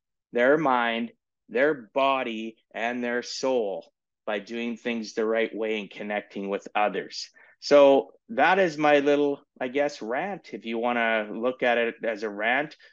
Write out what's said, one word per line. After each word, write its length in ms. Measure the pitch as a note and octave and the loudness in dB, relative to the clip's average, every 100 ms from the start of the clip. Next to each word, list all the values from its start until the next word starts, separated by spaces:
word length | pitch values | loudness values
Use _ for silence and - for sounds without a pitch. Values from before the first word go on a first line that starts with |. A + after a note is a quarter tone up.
| _ _ _ | _ _ _
their 240 | A#2 B2+ D#3 | 2 4 4
mind, 560 | C#3+ B2 A#2 A2+ A#2 _ _ _ _ | 4 2 0 -2 -6 _ _ _ _
their 260 | A2+ D3 | 0 2
body, 800 | C#3+ G#2+ C#3 C3+ C3+ A#2+ A2 A2+ - _ | 0 -4 0 2 2 -2 -6 -10 -12 _
and 300 | G2+ A#2 B2 | -6 -4 -4
their 200 | A#2+ A#2+ | -4 -4
soul 720 | - - C3 B2+ G2+ F2 - _ _ _ | -6 -6 -2 0 -2 -6 -10 _ _ _
by 140 | - G#2+ | -6 -6
doing 380 | G2 A#2 A#2+ A2+ | -6 -6 -6 -6
things 380 | A#2+ A#2 G#2+ | -6 -6 -6
the 120 | - A2 | -2 0
right 280 | A2+ A2+ | 0 0
way 260 | G#2 A2 A2 | -2 -4 -4
and 100 | F#2+ | -6
connecting 580 | - G#2 G#2 - G#2 G2 | -12 -6 -6 -6 -8 -6
with 200 | G2 - G#2 | -6 -4 -2
others. 520 | G#2 F#2+ - - - _ _ _ | -2 -2 -8 -12 -14 _ _ _
So 540 | - C#3+ C#3 C3+ - _ _ | 4 8 8 6 2 _ _
that 280 | A#2 D#3 F#3+ | 0 2 4
is 200 | F3+ D3 | 2 2
my 220 | D3+ D3 | 4 4
little, 420 | C#3+ C#3+ C#3+ C#3+ _ - | 4 2 2 -2 _ -10
I 80 | C3 | -6
guess, 320 | C#3 C#3+ - | -2 -4 -4
rant. 500 | A2 C3 F#3+ F3+ - | -6 -6 -6 -8 -12
If 120 | A2 | -12
you 140 | A2+ A2+ | -6 -4
wanna 500 | A#2+ A#2+ A2+ A2 G#2+ | -2 0 2 0 -2
look 320 | G#2 B2 B2+ | -4 -4 0
at 140 | B2+ A#2 | 0 2
it 200 | A#2 A2 | 0 -2
as 180 | A2 G#2 | -6 -4
a 80 | G#2+ | -6
rant 460 | G2+ A2+ C3 D#3 - - | -4 -2 -2 -2 -10 -20